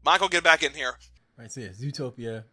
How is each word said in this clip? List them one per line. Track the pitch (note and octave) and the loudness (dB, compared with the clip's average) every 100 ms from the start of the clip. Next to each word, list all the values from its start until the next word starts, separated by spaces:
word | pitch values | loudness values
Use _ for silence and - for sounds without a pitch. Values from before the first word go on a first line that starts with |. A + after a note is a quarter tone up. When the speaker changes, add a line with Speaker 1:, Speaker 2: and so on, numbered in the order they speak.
Speaker 1:
Michael, | D3 F3+ F#3+ | 4 4 4
get | F3+ | 2
back | E3 D#3+ | 4 4
in | C#3+ | 2
here. | D3 C3 B2 - _ _ _ | -4 -8 -8 -20 _ _ _
Speaker 2:
All | |
right, | A#2 | -16
so | - | -12
yeah, | G#2 | -12
Zootopia. | F#2+ C#3 C#3 C3 A#2+ A2+ A2 A2 | -8 -10 -6 -10 -8 -10 -10 -14